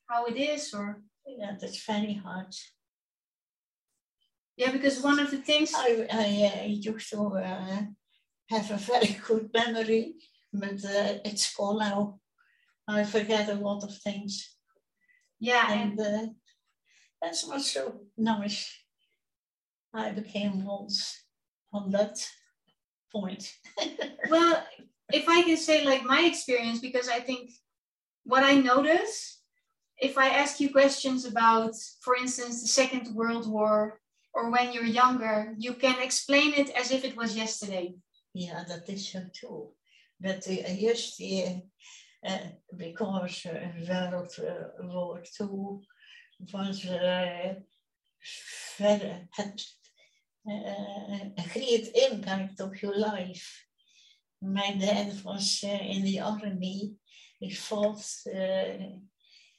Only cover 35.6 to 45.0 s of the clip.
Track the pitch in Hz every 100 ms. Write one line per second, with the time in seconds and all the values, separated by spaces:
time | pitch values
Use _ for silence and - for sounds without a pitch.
35.6 | 240 240 262 254 254 - - 277 302 285
36.6 | 277 240 240 262 262 220 226 214 220 -
37.6 | 202 190 180 185 _ _ _ 185 175 160
38.6 | 180 170 - 196 - 185 180 - - -
39.6 | - _ _ _ _ - 185 190 190 185
40.6 | 180 190 220 233 - - 190 190 180 180
41.6 | - _ - - - _ 185 190 175 -
42.6 | _ 180 165 - 202 190 180 - 175 165
43.6 | 175 170 175 185 180 180 - - - 170
44.6 | - - 180 180